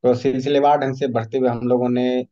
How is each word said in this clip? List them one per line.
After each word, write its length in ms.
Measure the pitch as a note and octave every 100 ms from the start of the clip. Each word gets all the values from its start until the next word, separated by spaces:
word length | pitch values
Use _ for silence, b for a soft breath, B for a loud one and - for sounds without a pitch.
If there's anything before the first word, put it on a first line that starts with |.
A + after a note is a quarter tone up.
तो 100 | B2
सिलसिलेवार 640 | A#2+ C#3 B2+ C3 C#3+ C#3+ D3
ढंग 160 | C3+ C3
से 100 | C3+
बढ़ते 300 | A#2 A2 C3+
हुए 100 | B2+
हम 180 | A#2 B2
लोगों 200 | B2 B2
ने 380 | B2 B2+ B2+ B2+